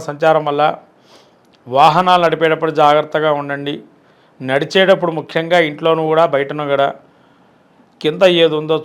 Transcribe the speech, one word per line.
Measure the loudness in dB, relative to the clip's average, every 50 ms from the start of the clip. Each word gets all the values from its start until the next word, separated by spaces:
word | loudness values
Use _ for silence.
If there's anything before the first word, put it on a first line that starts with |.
| -4 -6
సంచారం | -6 -2 0 0 2 0 0
వల్ల | -2 -2 0 0 -2 -2 -6 -14 _ _ _ _ _ _ -20 _ _ _ _ _ _ _ _ -10
వాహనాలు | -4 0 4 4 4 4 4 2 4 2 4 2
నడిపేటప్పుడు | 0 0 0 0 0 0 0 -2 -2 0 2 2
జాగ్రత్తగా | 4 4 2 0 -2 -4 -2 -2 -2 -2
ఉండండి. | -2 -4 -8 -8 -8 -8 -8 -10 -10 -14 _ _ _ _ _ _ _ _ _ _ -12
నడిచేటప్పుడు | -6 -2 -2 -2 -2 0 0 2 4 4 4 2 0 -4
ముఖ్యంగా | -6 -6 -8 -6 -6 -6 -2 0 0 0 0
ఇంట్లోనూ | 0 -4 -4 -2 -2 0 0 0
కూడా | 0 0 2 0
బయటను | 2 0 -2 -4 -4 -8 -8 -4 -2
కూడా | 0 0 0 -2 -2 -8 _ _ _ _ _ _ _ _ _ _ _ _ _ _ _ _ _ _ _ -6
కింద | -6 -4 0 4 4 4 4
ఏది | 4 2 2 0
ఉందో | -2 -4 -4 -4 -4